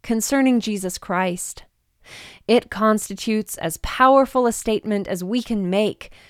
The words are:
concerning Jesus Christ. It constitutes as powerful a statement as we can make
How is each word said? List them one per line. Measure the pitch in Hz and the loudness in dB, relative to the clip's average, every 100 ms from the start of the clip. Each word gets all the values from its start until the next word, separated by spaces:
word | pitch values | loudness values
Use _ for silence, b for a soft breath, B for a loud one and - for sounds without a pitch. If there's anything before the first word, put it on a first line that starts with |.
concerning | - 226 - 277 262 240 | -4 -2 0 2 4 2
Jesus | 214 202 185 - | 0 -4 -6 -8
Christ. | - 180 185 180 - - - _ _ _ B B B B - | -4 -2 -2 -4 -10 -14 -20 _ _ _ B B B B 2
It | 233 - | 2 2
constitutes | 202 220 214 - 196 - 220 202 - | -2 2 2 -2 -8 -2 -2 -4 -6
as | 165 - | -8 -6
powerful | - - 262 269 262 262 240 | -8 2 6 6 4 2 0
a | |
statement | 220 - 220 214 208 190 | 0 -2 -2 -2 -4 -2
as | 180 | -6
we | 180 247 | -4 -4
can | - 214 180 | -2 -2 0
make | 196 208 - - b | 0 0 -2 -14 b